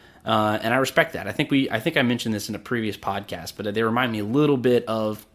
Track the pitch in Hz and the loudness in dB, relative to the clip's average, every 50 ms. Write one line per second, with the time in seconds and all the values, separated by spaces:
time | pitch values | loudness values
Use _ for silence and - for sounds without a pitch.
0 | - - - - _ - 110 107 107 107 107 110 110 113 120 131 135 - - - | -20 -20 -20 -12 _ 2 2 4 4 4 2 0 0 0 2 2 2 2 2 0
1 | 160 - - - 87 98 - - 151 - 147 135 135 - - 113 - 170 160 151 | 0 0 -2 -8 -8 -6 -2 -2 -2 2 2 2 2 2 -2 -2 -2 0 0 2
2 | 127 120 123 120 - 117 110 104 98 - 104 98 - - 123 117 110 107 98 - | 2 2 2 0 -2 -2 -4 -4 -4 -6 -8 -10 -6 -4 -4 -2 -2 -4 -6 -4
3 | - - 98 101 101 - 101 87 82 - - - 104 110 101 110 113 113 113 120 | -6 -4 -4 -4 -6 -8 -10 -10 -10 -12 -12 -8 -6 -4 -2 0 0 2 2 2
4 | 127 120 113 107 104 104 120 143 151 147 143 127 117 127 123 120 117 - 113 113 | 0 0 -2 -4 -4 0 2 4 4 4 2 4 4 4 4 4 2 0 -2 -2
5 | 110 107 107 104 - _ _ | -2 -2 -4 -6 -10 _ _